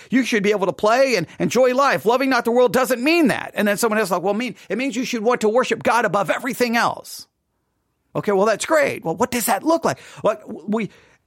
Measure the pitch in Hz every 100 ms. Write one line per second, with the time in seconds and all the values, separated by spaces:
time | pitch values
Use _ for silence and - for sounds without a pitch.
0 | - 254 240 220 196 208 180 - 214 240
1 | 269 214 160 - 170 226 254 247 277 185
2 | 175 247 269 247 233 240 247 240 247 247
3 | 262 339 277 156 - - 208 202 233 214
4 | 202 180 175 202 247 170 - 196 269 220
5 | 247 240 208 247 214 226 247 220 - 233
6 | 220 185 170 311 269 226 247 233 190 -
7 | - - - _ _ _ _ _ _ _
8 | _ 147 180 202 214 202 - 311 277 120
9 | 165 165 240 240 220 202 277 330 226 135
10 | - - 196 214 - 220 - 220 202 -
11 | _ _